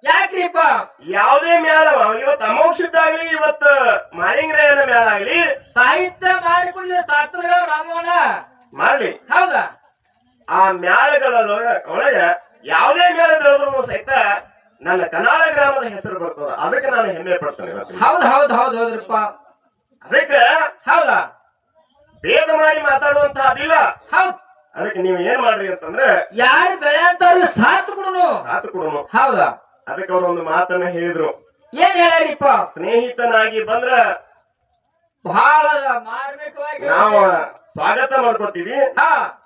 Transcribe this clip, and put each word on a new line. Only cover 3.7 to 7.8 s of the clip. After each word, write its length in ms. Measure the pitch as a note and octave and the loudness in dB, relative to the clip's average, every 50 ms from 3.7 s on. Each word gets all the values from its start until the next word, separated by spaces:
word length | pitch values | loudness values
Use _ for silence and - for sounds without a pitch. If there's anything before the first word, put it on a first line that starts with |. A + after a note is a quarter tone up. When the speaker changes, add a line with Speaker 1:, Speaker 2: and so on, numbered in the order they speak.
| C#4+ C#4 B3+ A#3+ G#3 G3 - - - | 4 4 2 0 0 -2 -4 -10 -8
Speaker 2:
ಮಾಳಿಂಗರಾಯನ 640 | E3+ F3 - - C#4+ D#4 D#4 D#4 D4 D4+ D4 C#4+ C#4 C#4 | -6 -4 -2 -2 -2 -2 -2 0 2 4 4 4 4 2
ಮೇಳ 200 | B3+ B3 A#3+ A#3 A3 G#3+ | 2 2 2 2 2 0
ಆಗ್ಲಿ, 240 | G3+ G3 B3 - E4+ - - - - - _ _ | -2 -2 -4 -2 -2 -2 -2 -4 -6 -10 _ _
Speaker 1:
ಸಾಹಿತ್ಯ 600 | - B3 C4 C#4+ D#4+ F#4 F4+ F4+ - F#4 F#4 F#4 | 2 4 4 4 2 -2 -4 -6 -4 -2 0 0
ಮಾಡಿಕೊಳ್ಳಿ 680 | F#4 E4+ F4 F4 F4+ F4+ F4+ F4+ F#4+ F#4 F4+ F4+ F4+ F4 | 0 0 0 0 0 0 -2 -6 -10 -8 -4 -4 -4 -2
ಸಾತ್ರಿಗ 500 | E4 D#4+ D4 D4+ D4+ - F4+ F4 F4 F4 F4 F4 | 0 0 -2 -2 -2 -6 -8 -2 0 0 0 0
ರಾಮಣ್ಣ 460 | E4+ D4+ D4+ | 0 -4 -6